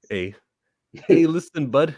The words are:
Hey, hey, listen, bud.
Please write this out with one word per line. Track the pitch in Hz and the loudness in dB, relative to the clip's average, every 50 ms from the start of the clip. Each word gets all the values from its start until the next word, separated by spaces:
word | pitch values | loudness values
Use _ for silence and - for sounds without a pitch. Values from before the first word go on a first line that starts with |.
| _ _ | _ _
Hey, | 113 98 90 95 101 _ _ _ _ _ _ _ _ _ _ _ _ - - - | -8 -8 -8 -8 -10 _ _ _ _ _ _ _ _ _ _ _ _ -20 0 2
hey, | 196 - 170 | 4 4 4
listen, | 160 160 170 170 - _ 170 151 131 | 2 0 -2 -6 -8 _ -6 -6 -2
bud. | 113 135 151 165 151 | 0 0 0 0 -2